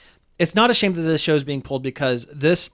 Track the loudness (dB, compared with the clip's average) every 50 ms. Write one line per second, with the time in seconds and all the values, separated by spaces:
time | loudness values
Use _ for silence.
0 | -20 _ _ _ _ _ _ -2 -2 0 2 2 4 4 2 2 0 0 -2 0
1 | 0 0 0 0 2 0 0 0 0 -4 -6 -8 -6 -6 -6 -6 -6 -6 -4 -2
2 | -2 0 0 -2 -4 -10 -8 0 2 2 2 2 0 -4